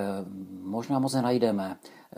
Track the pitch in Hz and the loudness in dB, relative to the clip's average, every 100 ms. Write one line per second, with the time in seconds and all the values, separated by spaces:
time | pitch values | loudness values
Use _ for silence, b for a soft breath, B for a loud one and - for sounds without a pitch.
0 | 101 98 95 98 92 92 92 110 117 139 | -2 -4 -6 -10 -10 -10 -6 -4 0 2
1 | 135 131 123 123 117 101 95 92 B B | 2 2 4 4 4 2 -2 -6 B B
2 | B | B